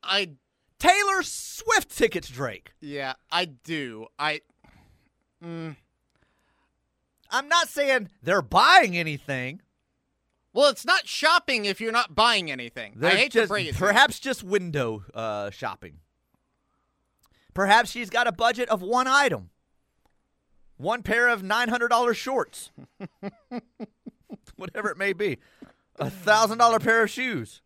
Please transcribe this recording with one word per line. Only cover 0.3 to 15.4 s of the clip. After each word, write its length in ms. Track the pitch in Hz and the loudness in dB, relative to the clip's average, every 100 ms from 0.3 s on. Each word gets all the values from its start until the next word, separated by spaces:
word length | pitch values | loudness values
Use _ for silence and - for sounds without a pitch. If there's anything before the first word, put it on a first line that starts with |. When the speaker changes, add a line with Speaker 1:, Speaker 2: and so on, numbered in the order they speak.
| 143 _ _ _ _ | -10 _ _ _ _
Speaker 2:
Taylor 440 | 320 392 403 381 | 2 4 2 -2
Swift 720 | - - - - 453 440 - - | -4 -10 -12 -12 0 0 0 -2
tickets, 320 | 233 175 - | 0 -2 -10
Drake. 440 | 123 131 95 - _ | -10 -8 -10 -20 _
Speaker 1:
Yeah, 340 | 147 143 135 131 _ | -12 -8 -8 -10 _
I 140 | 165 180 | -4 -4
do. 600 | 131 - 160 131 110 110 - | -10 -8 -8 -6 -10 -16 -6
I, 260 | 147 151 _ _ _ _ _ _ _ _ _ _ | -4 -4 _ _ _ _ _ _ _ _ _ _
mm. 300 | 170 165 160 143 _ _ _ _ _ _ _ _ _ _ _ _ _ _ _ | -14 -12 -12 -14 _ _ _ _ _ _ _ _ _ _ _ _ _ _ _
Speaker 2:
I'm 160 | 247 285 | -6 0
not 200 | 339 330 | 0 0
saying 420 | - 285 262 196 _ | -2 0 0 -2 _
they're 200 | 120 190 | 0 0
buying 540 | 127 175 269 370 247 175 | 2 4 8 6 6 -2
anything. 640 | 160 143 - 131 127 170 _ _ _ _ _ _ _ _ _ | -4 -8 -6 -6 -6 -10 _ _ _ _ _ _ _ _ _
Speaker 1:
Well, 180 | 226 285 | 2 2
it's 140 | 226 | 2
not 240 | 247 359 - | 0 0 0
shopping 560 | - 311 349 - 247 | -2 2 2 2 -2
if 160 | 202 190 | -2 -4
you're 100 | 226 | -2
not 220 | 226 220 | -2 -2
buying 340 | 156 233 220 170 | 2 2 2 -2
anything. 420 | 131 120 123 110 104 | -10 -10 -12 -14 -2
Speaker 2:
They're 140 | 160 | 0
Speaker 1:
I 40 | 190 | 2
hate 160 | 277 | 2
Speaker 2:
just, 140 | 226 208 | 2 0
Speaker 1:
to 20 | |
break 180 | 208 170 | -2 -4
it 40 | |
to 40 | |
you. 40 | - 190 | -2 2
Speaker 2:
perhaps 340 | 208 247 - | 4 4 2
just 240 | 269 254 | -8 -8
window, 600 | 185 202 180 147 120 107 92 | -2 -4 -2 -4 -4 -6 -12
uh, 360 | - 113 104 | -8 -6 -6